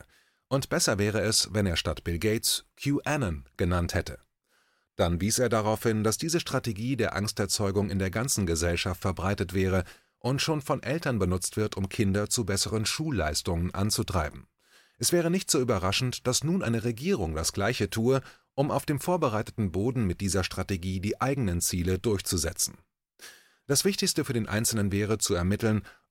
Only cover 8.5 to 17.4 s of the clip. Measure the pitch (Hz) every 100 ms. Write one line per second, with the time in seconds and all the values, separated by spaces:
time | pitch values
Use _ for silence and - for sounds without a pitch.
8.5 | 82 85 85 95 90 95 87 87 101 87
9.5 | 95 95 92 87 - _ _ - 139 -
10.5 | 151 139 147 - 160 156 117 90 90 -
11.5 | - 107 - 98 - 101 98 107 - 98
12.5 | 98 90 107 107 - 160 113 76 76 -
13.5 | 85 87 95 104 - 85 90 78 - -
14.5 | _ _ - _ - 120 175 165 185 -
15.5 | 151 123 101 90 - 127 - - 123 147
16.5 | 190 117 113 120 113 165 175 80 78